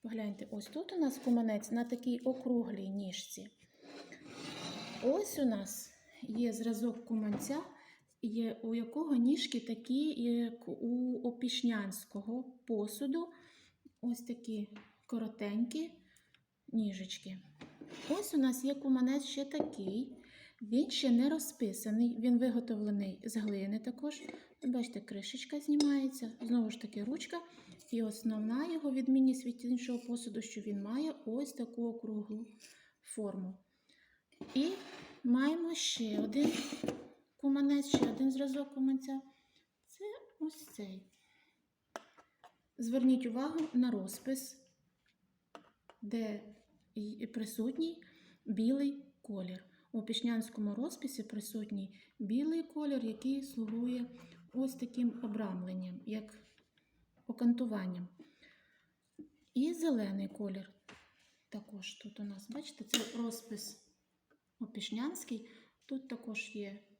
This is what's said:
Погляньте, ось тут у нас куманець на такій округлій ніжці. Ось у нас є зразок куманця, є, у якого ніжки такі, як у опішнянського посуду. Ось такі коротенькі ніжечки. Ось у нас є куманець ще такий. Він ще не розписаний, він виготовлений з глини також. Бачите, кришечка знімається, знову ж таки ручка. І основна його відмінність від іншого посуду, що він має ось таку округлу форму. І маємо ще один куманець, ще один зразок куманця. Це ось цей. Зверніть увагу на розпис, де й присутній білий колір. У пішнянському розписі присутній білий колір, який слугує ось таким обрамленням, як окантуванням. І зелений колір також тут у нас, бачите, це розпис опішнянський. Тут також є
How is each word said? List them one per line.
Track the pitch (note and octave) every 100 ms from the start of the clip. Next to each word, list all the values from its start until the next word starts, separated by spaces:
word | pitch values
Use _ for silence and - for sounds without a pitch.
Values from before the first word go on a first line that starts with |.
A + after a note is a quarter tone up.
Погляньте, | A3+ A3 G#3 G3+ G#3
ось | G#3 G#3
тут | D4 E4+
у | F#4
нас | C#4+ C4+
куманець | C4 A#3 A3+ G#3 -
на | A#3
такій | A#3+ B3 B3+ A#3+
округлій | C4 B3+ B3+ A#3+ A3+ G3+ G3
ніжці. | G3 G3 F3+ - - G3+ _ _ _ - - - - - - - - - - - -
Ось | A#3 D#4+ G#4 -
у | C4
нас | G#3+ G3 - - - _ -
є | - A3+ A#3+
зразок | G#3+ A3+ G#3+ A#3 G#3+ -
куманця, | A3 G#3+ G3+ - C#4+ - - - - _ _
є, | A#3 A3+ A3+ A3+
у | A3+ A#3
якого | A#3 C#4+ D#4+ C4
ніжки | A#3+ D4 - A#3+
такі, | - A3+ - C4 D4+ C#4+
як | A#3+ A#3 A#3 A#3 -
у | - A#3 B3 B3+ A#3+
опішнянського | A#3+ A#3+ B3 - A#3+ A3 G3 F#3+ - G3+ G3+ A#3+ B3+ - -
посуду. | A3 G#3 - C#4 D#4+ E4+ - - - - _ - _
Ось | A#3+ A#3+
такі | - A#3+ A#3 A3 G#3 G#3 - _ _
коротенькі | A#3 A3 - G3+ G#3+ A#3+ D#4 E4 - - _ _ _ _ _ -
ніжечки. | A3+ G#3+ F#3+ F#3+ - - F#3+ - - - - - - -
Ось | E4 G4+
у | D#4
нас | C4 B3+
є | C4+ C#4
куманець | C#4 B3+ B3 C#4
ще | C#4 - C#4
такий. | D#4 - - F#3+ G#3 C4+ - - - - _ G#3
Він | A#3 E4+
ще | - C#4
не | A#3+ C#4
розписаний, | D#4+ - - G#3+ G3 A3 G#3+ A#3+ A#3
він | A#3+ A#3+
виготовлений | B3+ A#3 A#3+ G#3+ G#3 G3+ G3 F#3
з | A#3+ A3+
глини | G#3+ G3 G3 G#3+
також. | A#3+ B3 D4 D4+ - - - -
Бачите, | C4+ B3 A#3 G3+
кришечка | G3+ G3+ - B3+ - D4
знімається, | D4 D4 D4 C#4 C4+ C4 A3+ -
знову | A#3 A#3+ A3
ж | -
таки | G#3 G#3+
ручка. | G#3 D4 - E4+ E4+ - - - -
І | A3+
основна | A3 G#3+ A3+ G#3+ G#3+ A#3+ E4
його | E4 D4
відмінність | C4 B3+ C4 C4 B3+ A#3+
від | A#3+ A#3+
іншого | B3 B3 A#3+
посуду, | B3 A#3+ A3+ G#3
що | A3+ -
він | G#3 G3+
має | G3+ B3 D#4+ - -
ось | A3+ C#4
таку | - A#3 - A#3
округлу | A3+ - G#3+ G#3 G#3+ A3+ - - - - _
форму. | - - G#3 F#3+ F#3 F#3 _ _ _ _ _ _ _ _ -
І | C4 D#4 F#4+ - - - -
маємо | B3 B3 C#4 E4 E4 D#4+
ще | - - A3 G#3
один | G#3+ C#4 D4+ E4 - - - - - - _ _
куманець, | C#4 C#4 C#4 C#4+ C#4
ще | C4 -
один | - C4+
зразок | C4 C#4 C4+ C#4
куманця. | C4+ C4 C4 C4+ C4+ C4+ _ _ _ _ _ _
Це | - G#4 B4+ - _
ось | D#4+ D#4 -
цей. | - G3+ F#3+ - _ _ _ _ _ _ _ _ - - - - _ - _ _ -
Зверніть | A#3 C4 B3+ B3+ B3
увагу | A3+ D4 D#4+ D#4
на | B3 B3
розпис, | G#3 F#3+ - - C4+ - - _ _ _ _ _ _ _ _ _ - - _ _ -
де | G#3 A3+ A3 G#3 - - _ _ _ -
й | G#3 - A3+
присутній | A#3+ A3 - A#3 C4+ E4 E4+ - - - - -
білий | G3+ A3+ C#4 C#4 C#4 - _
колір. | - G3+ F3+ F#3 - _ _ A3+
У |
пішнянському | G#3+ A3+ A#3+ A3+ A3+ - G#3 G3+
розписі | D4 - C4+ -
присутній | G#3+ G#3 G3+ A3+ G#3 G3+ G3 - - _
білий | G3+ A#3 D4+ E4
колір, | D#4+ D4+ D4 C4+ A#3
який | A3 B3+ C#4
слугує | C4+ - G#3+ A3+ B3 B3 A#3+ - - - -
ось | B3 C4+ -
таким | A#3+ - A#3+ -
обрамленням, | A3+ G#3+ G#3 F3+ F3+ F#3 F3+ F3+ -
як | G#3+ G#3+ - - _ _ _ _ _ _ _ -
окантуванням. | A3+ A#3+ A#3+ B3 G#3 F#3 F3 F3+ - - _ - _ _ _ _ _ _ - D4+ _ _
І | - D4
зелений | E4+ D#4+ B3 G3+ G3 G3
колір | - G#3 F#3+ F#3+ - - - - _ _ _ _
також | G#3 - G#3 F#3
тут | - G#3 -
у |
нас, | G3+ G3 G3+
бачите, | C4 D#4 -
це | G#3+ A#3 A3 A#3+
розпис | A#3 A3 - G#3 - - _ _ _ _ _ _ _ _
опішнянський. | A3 - - A3 C4+ F4+ - A3+ - - - _ -
Тут | C4+ -
також | A#3 - G#3+ - G#3+
є | G3+ G#3 _ _